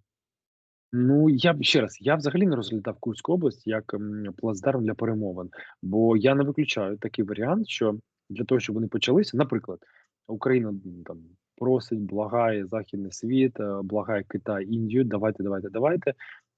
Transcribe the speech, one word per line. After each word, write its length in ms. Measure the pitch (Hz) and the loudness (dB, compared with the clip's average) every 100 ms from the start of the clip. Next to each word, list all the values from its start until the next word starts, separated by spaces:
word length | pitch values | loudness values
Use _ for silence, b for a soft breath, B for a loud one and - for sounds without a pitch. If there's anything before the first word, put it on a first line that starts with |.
| _ _ _ _ _ _ _ _ - | _ _ _ _ _ _ _ _ -6
Ну, 360 | 123 127 143 156 | 2 4 6 6
я 240 | 135 175 | 6 4
б, 100 | 156 | 4
ще 180 | - 151 | 4 4
раз, 160 | 107 - | 2 -2
я 140 | 135 156 | 0 2
взагалі 320 | 143 170 196 | 2 2 4
не 80 | 135 | 2
розглядав 420 | 101 113 95 - | -2 -4 -4 -6
Курську 340 | - 110 - | -6 -6 -2
область 340 | 175 151 - - | 2 0 -2 -4
як, 260 | 110 - | -4 -4
м, 400 | 101 104 107 104 - | -8 -6 -8 -8 -4
плацдарм 460 | 113 98 139 131 | -4 -2 0 2
для 100 | 110 | 0
перемовин, 560 | 110 113 110 104 90 90 B B B | 0 -2 -2 -4 -6 -10 B B B
бо 360 | 92 104 113 110 | -2 2 4 6
я 180 | 123 139 | 4 4
не 80 | |
виключаю 540 | 143 143 143 - 98 107 | 2 0 0 0 -4 -4
такий 280 | 117 - 101 | -6 -4 -4
варіант, 420 | 101 120 196 208 | -2 0 0 -2
що 300 | - 110 107 - _ - | -2 0 -2 -8 _ -14
для 160 | 101 117 | -6 0
того, 140 | 127 | 0
щоб 160 | - 110 | 0 -4
вони 120 | 113 | -2
почалися, 500 | 113 - 156 208 120 | -2 2 2 2 0
наприклад, 420 | 139 113 - 87 b b b _ - | 0 -2 -4 -14 b b b _ -12
Україна, 420 | 110 131 127 113 | -4 2 2 0
м, 340 | 98 92 87 85 | -6 -10 -16 -14
там, 120 | 85 82 87 _ - | -16 -16 _ _ -4
просить, 440 | 120 127 - 113 | 0 0 0 -6
благає 640 | 98 98 104 120 113 107 95 | -4 -4 -2 0 2 0 -4
Західний 460 | 110 98 98 98 | -6 -6 -10 -10
світ, 480 | - 113 131 131 - | -8 0 2 2 0
е, 220 | 104 98 | -6 -4
благає 400 | 95 104 101 104 95 | -4 -4 -2 -4 -4
Китай, 380 | 101 - 101 98 | -8 -4 -4 -2
Індію: 380 | 113 110 120 | -2 0 2
«Давайте, 400 | 123 104 110 104 | 2 2 0 -2
давайте, 260 | 98 98 98 | -4 -4 -6
давайте». 440 | 101 139 180 160 131 B B B | -2 0 0 -2 -4 B B B